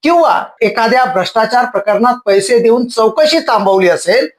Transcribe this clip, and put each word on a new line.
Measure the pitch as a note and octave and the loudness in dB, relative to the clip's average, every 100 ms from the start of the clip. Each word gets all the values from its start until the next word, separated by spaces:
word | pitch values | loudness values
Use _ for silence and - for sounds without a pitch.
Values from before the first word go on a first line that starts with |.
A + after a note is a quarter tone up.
किंवा | D4+ E4+ D4+ F3+ - - | 0 2 2 0 -4 -4
एखाद्या | G#3+ A3 A3+ B3 B3+ | -4 -2 0 0 0
भ्रष्टाचार | B3+ F3 A3+ A3 B3 B3 | -2 -4 -2 -2 0 -2
प्रकरणात | G3+ G3+ G3+ A#3 B3 - | -2 -2 0 0 0 0
पैसे | G3 G3 A#3+ | 0 2 2
देऊन | A#3 A#3 A#3+ | 2 2 0
चौकशी | - A3 A3 D4+ D#4+ | -2 0 0 0 0
थांबवली | D#4+ A3 G3 G3 F#3 | 0 -2 0 2 2
असेल | E3 - A3+ D4+ | 0 0 -2 -2